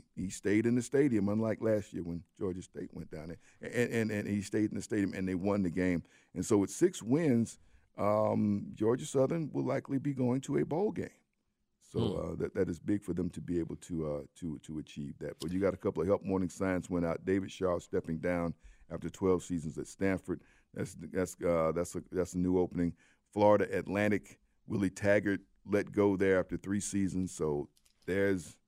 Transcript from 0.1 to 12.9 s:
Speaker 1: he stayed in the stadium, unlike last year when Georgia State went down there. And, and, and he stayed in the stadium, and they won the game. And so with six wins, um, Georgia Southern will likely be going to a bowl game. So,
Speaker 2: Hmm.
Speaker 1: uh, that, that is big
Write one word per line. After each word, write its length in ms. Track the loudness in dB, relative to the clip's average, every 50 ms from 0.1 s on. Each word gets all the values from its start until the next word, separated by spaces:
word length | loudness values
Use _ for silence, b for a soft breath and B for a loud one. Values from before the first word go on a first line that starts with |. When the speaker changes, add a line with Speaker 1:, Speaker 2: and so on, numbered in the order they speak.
| _
Speaker 1:
he 140 | -8 -8 -6
stayed 360 | -6 -4 0 2 4 4 4
in 100 | 4 2
the 60 | 2
stadium, 460 | 0 2 2 4 4 4 4 2 2
unlike 300 | 2 2 2 0 0 0 0
last 300 | 2 2 2 2 0 -4 -8
year 100 | -8 -6
when 200 | -6 -6 -8 -10 -12 _ -6
Georgia 220 | -4 -4 -4 -6
State 280 | -10 -12 -12 -12 -12 -10 -10
went 180 | -12 -12 -10
down 160 | -12 -12 -10 -12
there. 80 | -12 b b b b b -12 -4
And, 200 | 0 0 0 2
and, 200 | 2 0 0 0
and 160 | -2 -2 -2
he 140 | -2 -2 -2
stayed 280 | -2 -2 0 0 0 0
in 40 | -2
the 40 | -6
stadium, 320 | -6 -2 0 0 0 0 0
and 140 | -2 -2
they 80 | -2 -2
won 280 | 0 0 2 2 2 0
the 60 | 0
game. 340 | 0 0 2 2 0 0 b b b b b b -8
And 100 | -6 0
so 120 | 2 4
with 120 | 4 4 2
six 320 | 2 2 2 2 2 -2 -2
wins, 540 | 0 2 2 4 4 4 4 2 0 -4 -12 -20 -20 -20 -20 _ _ _
um, 720 | -2 0 2 4 4 4 2 2 2 2 2 0 0 -4 -8 -4
Georgia 300 | 0 2 2 2 2 -2
Southern 440 | -2 0 2 2 2 0 -2 -4 -4
will 140 | -4 -4 -2
likely 320 | -2 -2 -4 -4 -4 -4
be 160 | -2 -2 -2 -2
going 260 | 0 0 0 0 0
to 160 | -2 -2 -2
a 80 | 0 0
bowl 260 | 0 0 -2 -2 -2
game. 180 | -2 -4 -8 -8 -12 _ _ _ _ _ _ _ _ _ _ _ _ _
So, 180 | _ _ -2 0
Speaker 2:
Hmm. 200 | 0 0 0 -2 -4 -4
Speaker 1:
uh, 40 | -4
that, 180 | -4 -4 -2 0
that 140 | 0 0 0
is 100 | -2 -2
big 240 | 0 0